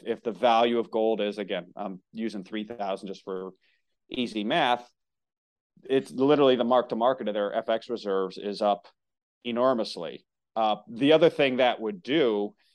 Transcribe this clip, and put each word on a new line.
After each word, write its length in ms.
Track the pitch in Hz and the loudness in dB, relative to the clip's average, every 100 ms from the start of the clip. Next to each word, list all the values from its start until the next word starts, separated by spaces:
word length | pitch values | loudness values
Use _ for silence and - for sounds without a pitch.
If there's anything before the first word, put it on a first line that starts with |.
| 123 | -6
if 160 | 110 | -6
the 100 | 117 | -6
value 460 | 95 120 113 120 120 | 0 4 4 4 2
of 120 | 113 | 0
gold 300 | 113 110 110 | 0 0 0
is, 160 | 104 101 | -2 -4
again, 280 | 98 95 87 - | -6 -6 -8 -10
I'm 240 | 101 92 - | -10 -10 -14
using 320 | 113 113 101 | -8 -6 -8
three 200 | 92 107 | -8 -8
thousand 440 | 107 117 98 95 95 | -8 -8 -6 -6 -8
just 160 | 95 | -12
for 260 | - 95 95 - _ _ _ _ _ | -10 -8 -8 -14 _ _ _ _ _
easy 340 | - 117 107 | -6 -6 -4
math, 440 | 104 165 135 120 - _ _ _ _ _ _ _ _ _ - | -2 0 2 0 -4 _ _ _ _ _ _ _ _ _ -2
it's 220 | 135 - | 0 0
literally 460 | 120 135 147 139 127 | 0 2 4 6 4
the 80 | |
mark 240 | 120 127 117 | 4 2 2
to 60 | 113 | 0
market 320 | 120 131 110 | 0 0 -2
of 60 | |
their 200 | 104 101 | -2 -2
F 140 | 113 - | -2 -2
X 200 | 113 - | -2 -4
reserves 500 | 117 101 98 95 95 | -6 -2 -2 -2 -4
is 220 | 104 98 | -8 -2
up 260 | 104 101 - _ _ _ _ _ | 0 0 -4 _ _ _ _ _
enormously. 800 | 120 117 127 123 104 - 82 71 _ _ _ - | -6 0 2 2 -2 -8 -10 -12 _ _ _ -2
Uh, 200 | 110 104 - | 0 -2 -6
the 240 | 113 139 | 0 4
other 180 | 156 160 | 6 6
thing 260 | - 139 127 | 4 0 4
that 220 | 123 110 | 2 2
would 220 | 110 101 | -4 -6
do 520 | 117 156 131 104 104 - _ | -4 0 2 0 -2 -8 _